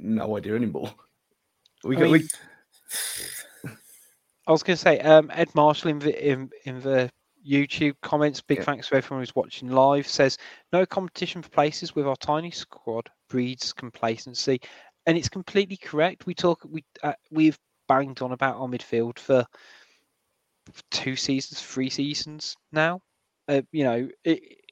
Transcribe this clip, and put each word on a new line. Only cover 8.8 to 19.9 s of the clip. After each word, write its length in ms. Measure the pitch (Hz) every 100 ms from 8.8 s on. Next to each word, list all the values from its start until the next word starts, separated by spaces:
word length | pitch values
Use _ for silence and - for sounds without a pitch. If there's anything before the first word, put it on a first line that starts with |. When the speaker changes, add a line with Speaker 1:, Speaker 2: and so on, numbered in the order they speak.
| -
Speaker 2:
to 60 | 135
everyone 260 | - 135
who's 120 | 123
watching 340 | 127 120 - 127
live, 360 | 131 135 143 139
says, 300 | - 135 - - - _
"No 140 | 180 190
competition 560 | 196 180 - 175 175
for 60 | -
places 440 | - 147 - 170
with 120 | 151 139
our 100 | 131
tiny 340 | - 151 170
squad 580 | - - - - 113 - _ _
breeds 440 | 127 123 127 -
complacency." 880 | - 123 - 117 113 127 120 - 127 - - - _ 165
And 100 | 165
it's 100 | -
completely 480 | 190 - 202 196 196
correct. 500 | - 147 175 - 185
We 80 |
talk, 300 | - 180 165 160
we, 160 | 156 - -
uh, 100 | 147 - _
we've 280 | 156 156 - _ _ -
banged 340 | 135 139 127
on 100 | 127
about 240 | 127 135 113
our 100 | 127
midfield 500 | 123 - 117 117 -
for 260 | - 127 117 - - - _